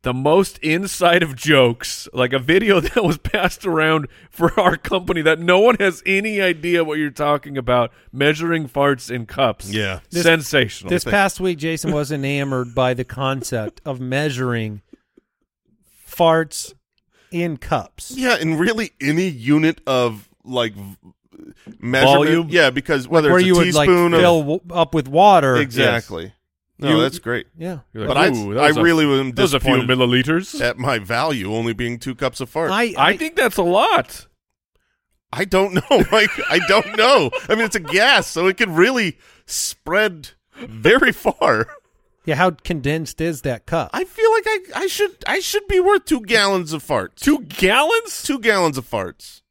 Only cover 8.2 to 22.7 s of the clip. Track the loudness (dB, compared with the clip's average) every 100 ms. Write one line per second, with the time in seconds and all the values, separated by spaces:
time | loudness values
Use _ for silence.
8.2 | 0 0 -2 -4 -4 0 0 0 -6 -10
9.2 | -8 -2 -2 -2 -6 -4 -4 -6 _ 0
10.2 | 2 2 2 0 0 -4 -4 -4 0 0
11.2 | 0 -2 -6 -4 -6 -6 -4 -4 -4 -4
12.2 | -4 -4 -2 -4 -4 -2 0 -2 -6 -6
13.2 | -4 -4 -6 -6 -8 -10 -12 -8 -6 -4
14.2 | -4 -4 -4 -4 -6 -10 _ -20 _ _
15.2 | _ _ _ _ _ _ _ _ -18 0
16.2 | 2 2 -2 -10 -14 -18 _ _ _ _
17.2 | _ -6 -6 -6 -4 -6 -6 -18 -14 -4
18.2 | -2 0 0 0 0 0 -6 _ -2 0
19.2 | -2 -4 2 4 2 0 -2 0 0 -4
20.2 | _ _ -6 -4 -4 -6 -18 -18 -20 _
21.2 | _ -20 -20 -20 -20 -12 -4 4 6 6
22.2 | 4 2 2 4 4